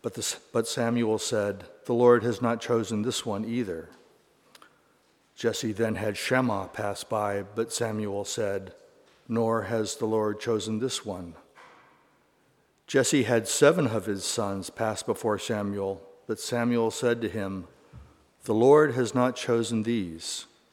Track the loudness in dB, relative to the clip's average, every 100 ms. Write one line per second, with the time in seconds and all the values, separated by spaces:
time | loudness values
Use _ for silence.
0 | -8 -6 -6 -8 -4 -2 -2 -2 0 2
1 | 2 0 0 0 0 -4 -12 -18 -2 6
2 | 8 8 6 0 0 0 0 0 0 -2
3 | -2 -4 -4 -6 -4 -4 -4 -6 -10 -20
4 | _ _ _ _ _ -20 -20 _ _ _
5 | _ _ _ -2 -2 0 -4 -2 -2 0
6 | -4 -4 0 2 2 -2 -6 -6 -6 -6
7 | -4 -2 0 -4 -6 -6 -4 -2 -4 -2
8 | -4 -4 -6 -4 -2 -4 -8 -18 -20 _
9 | _ _ -4 0 2 0 0 -2 -2 -2
10 | 0 0 0 -2 -2 -2 0 -4 -2 -4
11 | -8 -10 -10 -16 -20 -20 -20 -20 -20 _
12 | _ _ _ _ _ _ _ _ 0 2
13 | 4 2 4 2 0 6 6 6 0 -2
14 | -2 -4 -4 -2 -2 -4 -8 -4 -4 -4
15 | -4 -2 -2 -2 -2 -4 -2 -4 -4 -6
16 | -12 -20 -8 -6 -4 -2 0 2 0 0
17 | 0 0 -2 -4 -6 -6 -10 -20 _ -20
18 | -20 -20 _ _ -2 4 8 8 6 2
19 | 0 2 0 0 0 0 2 -2 0 -2
20 | -2 -8 -10 -10 -12 _ _